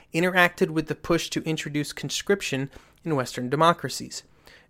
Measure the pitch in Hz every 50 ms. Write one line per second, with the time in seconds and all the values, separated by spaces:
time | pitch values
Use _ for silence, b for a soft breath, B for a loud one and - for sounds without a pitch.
0 | B B - 165 175 185 180 185 175 175 - - 190 165 156 160 156 - 151 -
1 | - - 170 165 - - - 156 - 160 160 156 - 151 143 147 143 - - -
2 | - 139 - - - - 202 196 - - - 131 139 135 B B B B B B
3 | - 170 156 135 123 - - - 123 123 131 143 165 170 170 - - 131 - -
4 | - - - - b b b b b b b b b b